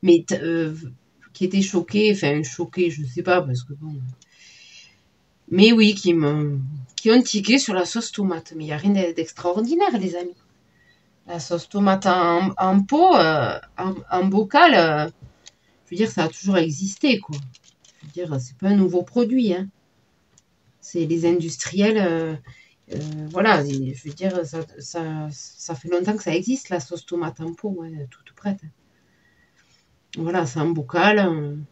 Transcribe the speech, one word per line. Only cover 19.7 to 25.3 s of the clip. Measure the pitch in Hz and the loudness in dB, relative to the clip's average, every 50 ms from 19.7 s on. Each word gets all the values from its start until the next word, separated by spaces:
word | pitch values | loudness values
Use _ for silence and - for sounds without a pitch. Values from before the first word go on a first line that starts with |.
| _ _ _ _ _ _ _ _ _ _ _ _ _ _ _ _ _ _ _ _ _ _ | _ _ _ _ _ _ _ _ _ _ _ _ _ _ _ _ _ _ _ _ _ _
C'est | _ - - 175 165 | _ -10 -4 -4 -2
les | 151 165 170 165 | 0 0 0 2
industriels, | 170 175 180 165 165 151 - - - 165 190 202 214 220 220 | 2 2 2 0 -4 -6 -8 -10 -6 0 2 2 2 2 2
euh, | 196 180 165 165 165 160 160 147 - - - - - _ _ _ _ _ - | 0 0 0 -2 -4 -4 -6 -10 -12 -18 -20 -20 -20 _ _ _ _ _ -10
euh, | - 151 151 156 151 151 156 | -10 -8 -8 -10 -10 -12 -8
voilà, | 160 185 196 220 202 170 143 | -4 0 2 4 4 2 2
je | 143 139 135 135 131 135 131 - 156 | -2 -4 -4 -4 -6 -8 -10 -14 -16
veux | 143 | -12
dire, | 160 180 190 185 180 170 | -4 -4 -2 -2 -2 -6
ça, | 143 - 165 160 156 - 147 | -6 -6 -10 -10 -10 -14 -20
ça, | 139 - - 170 165 160 156 156 151 151 | -18 -12 -10 -8 -8 -6 -6 -8 -8 -10